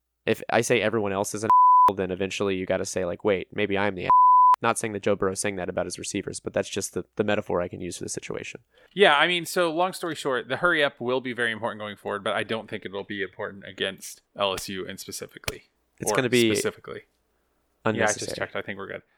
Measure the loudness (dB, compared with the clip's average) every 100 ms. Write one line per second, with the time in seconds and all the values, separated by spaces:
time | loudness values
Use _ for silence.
0 | _ _ -2 -2 0 0 4 2 2 0
1 | 0 -2 -2 -2 4 6 8 6 6 2
2 | -2 -2 -2 0 0 0 0 -2 -2 -4
3 | -4 0 0 0 -2 -2 0 2 0 0
4 | 2 6 8 8 6 6 2 0 -2 -2
5 | 0 2 0 0 -4 -4 -4 -4 -4 -6
6 | -6 -6 -6 -8 -4 -4 -4 -4 -6 -6
7 | -6 -2 0 0 0 -2 -2 -6 -10 -8
8 | -8 -8 -8 -10 -10 -16 _ _ _ 2
9 | 4 6 4 0 -2 0 0 2 -2 -2
10 | -8 -4 -2 -2 -2 -2 0 2 2 0
11 | -2 -2 -2 -2 -2 -2 -6 -6 -10 -8
12 | -6 -4 -2 -2 -2 -4 -6 -10 -8 -8
13 | -6 -6 -6 -8 -10 -12 -12 -6 -6 -6
14 | -14 -18 _ -2 -2 -2 -6 -8 -8 -10
15 | -12 -12 -12 -12 -10 -10 _ _ _ -8
16 | -2 0 4 4 4 4 -2 -6 -12 -16
17 | -18 _ _ _ _ _ _ _ -2 0
18 | 0 0 -6 -6 -6 -6 -8 -10 -10 -12
19 | -16